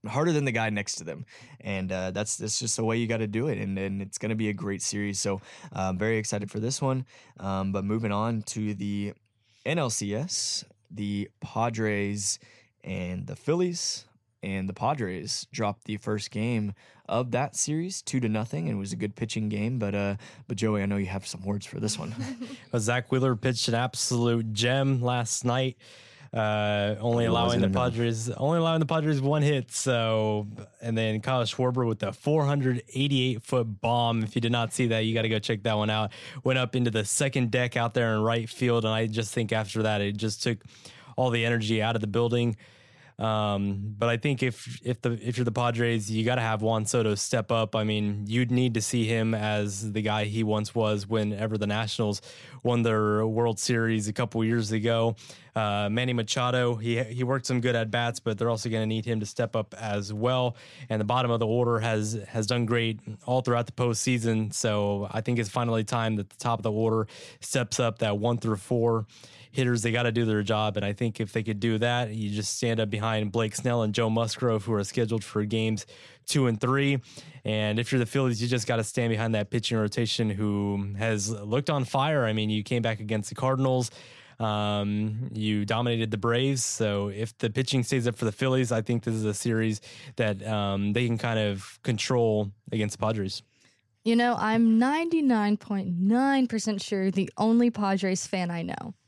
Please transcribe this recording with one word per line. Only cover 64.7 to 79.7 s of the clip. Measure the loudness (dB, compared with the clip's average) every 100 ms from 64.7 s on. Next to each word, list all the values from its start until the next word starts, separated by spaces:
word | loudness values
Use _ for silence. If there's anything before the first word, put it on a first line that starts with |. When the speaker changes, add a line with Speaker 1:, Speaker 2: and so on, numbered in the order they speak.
| 2 2 0 -2
Speaker 2:
I | -4
think | 0 0
it's | 0
finally | 0 2 0
time | 0 0 0 0
that | -4
the | -4
top | -2 0
of |
the | 0
order | 2 2 2 0 -6 -20 -16
steps | -4 -2 -2 0
up, | 0 0
that | 0 2
one | 0 0
through | 0 -2
four | 0 2 2 2 -2 -12 -20 -20 -8
hitters, | 0 2 2
they | 2
gotta | 2 2
do | 2
their | 2 2
job. | 2 2 2 0
And |
I | -2
think | 0 -2 -2
if | -4
they | -2
could | -2 -2
do | 0 2
that, | 2 2 -2
you | -4 -4
just | -2 -4 -2
stand | 0 0
up | 0
behind | 0 0 0 0
Blake | 0 0
Snell | -2 0 2
and | 2
Joe | 2 2
Musgrove, | 2 0 0 0 0
who | 0
are | 0
scheduled | 0 0 0 -2
for | -2 -2
games | 0 0 0 -2 -6 -18 -20 -18 -2
two | 2 2
and | 2
three. | 2 2 2 0 -2 -20 -20 -10
And | -4 0 0 0
if | 0
you're | 0
the | 2
Phillies, | 2 2 2
you | 0
just | 0 0
gotta | -2
stand | 0 0 0
behind | 0 2 0
that | 0
pitching | -2 0